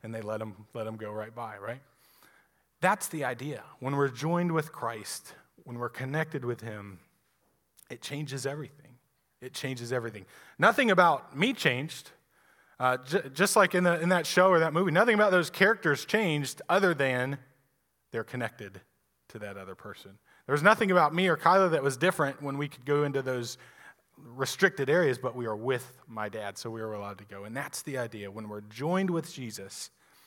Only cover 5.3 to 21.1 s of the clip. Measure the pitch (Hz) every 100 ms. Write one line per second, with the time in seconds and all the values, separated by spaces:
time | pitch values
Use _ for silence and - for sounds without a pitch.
5.3 | - _ _ - 120 120 - 131 151 156
6.3 | 156 120 117 113 107 101 92 _ _ _
7.3 | _ _ _ _ _ _ 127 - 143 147
8.3 | 135 135 147 135 - - 123 _ _ _
9.3 | _ 127 - 135 127 117 127 117 104 95
10.3 | - - - 185 262 240 185 175 139 -
11.3 | 131 214 - 151 123 156 - - _ _
12.3 | _ _ _ _ _ 127 127 131 175 139
13.3 | 139 190 226 185 180 180 170 170 185 156
14.3 | - 185 175 160 156 190 156 233 214 208
15.3 | 180 160 - 196 220 165 139 - 214 202
16.3 | 147 135 - - 180 196 151 135 127 131
17.3 | 139 - _ _ _ _ _ _ 117 110
18.3 | 123 117 - 101 95 _ _ _ _ _
19.3 | 113 104 98 95 92 104 95 98 98 _
20.3 | _ - 143 175 220 208 180 147